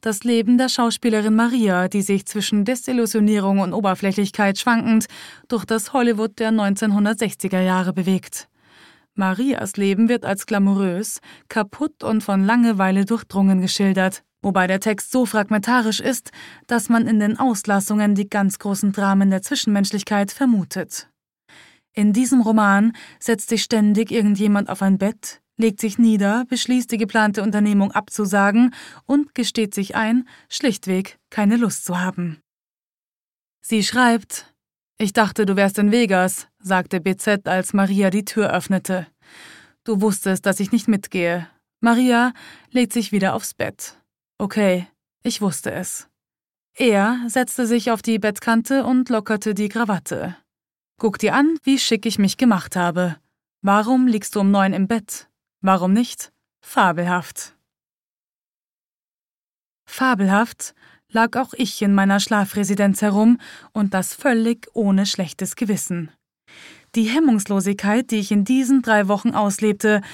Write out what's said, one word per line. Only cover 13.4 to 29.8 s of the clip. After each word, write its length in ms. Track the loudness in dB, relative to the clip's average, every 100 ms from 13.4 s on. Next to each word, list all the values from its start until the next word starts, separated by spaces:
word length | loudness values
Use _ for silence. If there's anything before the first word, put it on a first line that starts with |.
| 2 2
geschildert, 640 | 0 0 0 2 0 -4 -14 _
wobei 240 | -2 0 0
der 140 | 0
Text 320 | -2 -4 -4
so 120 | -2
fragmentarisch 760 | 0 -2 -2 -2 0 0 0 -2
ist, 320 | -4 -6 -8 -20 -20 -20 -6
dass 220 | -4 0
man 180 | 0 2
in 140 | 2
den 180 | 0 0
Auslassungen 800 | 0 -2 0 -2 0 0 2 0
die 120 | 0
ganz 300 | 0 -2 -2
großen 320 | -4 -2 -2
Dramen 400 | 0 0 2 2
der 100 | 0
Zwischenmenschlichkeit 920 | -2 -4 0 0 0 -4 -2 -2 -2
vermutet. 760 | -2 0 2 0 -8 -8 -12 -16 _ _ _ _ -20 -20 _ _
In 200 | 0 2
diesem 280 | 2 4 4
Roman 520 | 4 4 4 4 2 0 -10 -8
setzt 300 | -4 -2 -2
sich 120 | -4
ständig 480 | 0 2 4 2 0
irgendjemand 580 | 0 0 2 2 2 0
auf 140 | -2
ein 160 | 0 2
Bett, 420 | 0 -4 -12 -18 _ -2
legt 240 | 0 0
sich 160 | -4 2
nieder, 480 | 4 4 2 0 -2
beschließt, 440 | -4 0 -2 0
die 80 | -2
geplante 420 | -2 0 0 0
Unternehmung 480 | -2 0 2 2 2
abzusagen 840 | -2 -4 -4 0 2 4 4 2 0 -14 -16 -2
und 300 | 0 0 -4
gesteht 360 | -4 -2 -2
sich 220 | -4